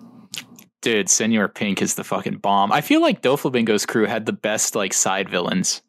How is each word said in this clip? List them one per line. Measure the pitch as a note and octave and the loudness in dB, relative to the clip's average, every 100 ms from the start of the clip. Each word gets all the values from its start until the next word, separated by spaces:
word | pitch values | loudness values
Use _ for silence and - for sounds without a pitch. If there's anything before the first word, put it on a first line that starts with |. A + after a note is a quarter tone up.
| - - - - - - - _ | -20 -20 -14 -14 -14 -20 -20 _
Dude, | A#2+ G#2+ F#2+ | 0 0 2
Senor | - A2+ A2 F#2+ | 0 2 2 0
Pink | - G#2 F#2+ | -2 -4 -2
is | F#2+ - | -2 -4
the | |
fucking | - G2 G#2 G2+ | -4 -4 -4 -4
bomb. | G2+ G2+ G2+ | 0 2 4
I | C#3+ | 2
feel | D3+ D#4 | 2 2
like | E4 G#3 | 4 2
Doflamingo's | B2 C#3 D3+ B2+ A2+ G#2 - | 0 0 0 0 2 0 2
crew | A#2 G#2 | 0 2
had | A2+ A2 | 0 -4
the | |
best, | G#2 G#2+ G#2+ - A2+ | -4 -4 -2 -2 -2
like, | G2 | -2
side | - G#2+ F#2+ F#2+ | 0 0 0 -2
villains. | G2 - F#2+ - - | -2 0 0 -2 -4